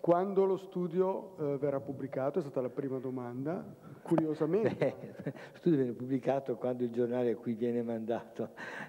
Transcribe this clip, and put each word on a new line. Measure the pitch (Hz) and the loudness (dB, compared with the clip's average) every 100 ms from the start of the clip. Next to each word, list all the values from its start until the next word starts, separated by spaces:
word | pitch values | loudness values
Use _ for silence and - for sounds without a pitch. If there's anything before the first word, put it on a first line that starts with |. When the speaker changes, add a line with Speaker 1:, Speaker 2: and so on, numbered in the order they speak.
Speaker 1:
quando | 165 170 196 190 | 4 4 6 4
lo | 190 185 | 4 2
studio, | - 180 175 170 185 202 208 - | -2 -4 -2 2 2 0 -6 -4
eh, | 147 139 | -2 0
verrà | 143 135 | 0 -2
pubblicato? | - 131 131 139 135 185 | -4 -6 -4 -2 0 0
È | |
stata | 143 135 | -2 -2
la | 123 | -2
prima | - 139 131 | -4 -4 -4
domanda, | 127 127 120 123 139 185 - - - - | -4 -4 -6 -4 -4 -4 -6 -14 -18 -8
curiosamente. | - 160 156 151 151 196 214 - | 2 4 4 2 2 4 2 2
Speaker 2:
<laughs> | 135 - - - | 0 -2 -12 -8
Beh, | - | -8
lo | - - - | -8 -14 0
studio | 180 147 | 4 4
viene | 123 | 2
pubblicato | 113 127 131 131 135 135 113 | -2 -2 0 2 0 0 -2
quando | 123 123 | -2 0
il | 120 | 0
giornale | 113 120 123 120 | 2 2 2 2
a | 107 | 0
cui | 123 | -2
viene | 110 120 120 | 0 0 0
mandato | 117 113 110 113 - - 110 - - - | 0 -2 -2 -4 -4 -8 -8 -8 -10 -10